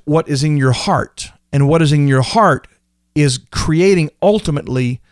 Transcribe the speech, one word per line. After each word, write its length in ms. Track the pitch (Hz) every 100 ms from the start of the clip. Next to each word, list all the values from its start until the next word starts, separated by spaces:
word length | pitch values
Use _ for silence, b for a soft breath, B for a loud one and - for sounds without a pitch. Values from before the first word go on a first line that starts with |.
what 240 | - 156 -
is 160 | 139
in 140 | 151 147
your 140 | 135
heart, 580 | 120 - 151 - - - _ _
and 160 | 143 139
what 120 | 165
is 120 | 156
in 140 | 147 143
your 140 | 131
heart 480 | 123 233 202 139 - _ _ _ _
is 260 | 151 147 127 -
creating 600 | - - 156 190 185 151 -
ultimately 800 | 190 208 - 143 - 131 123 123 _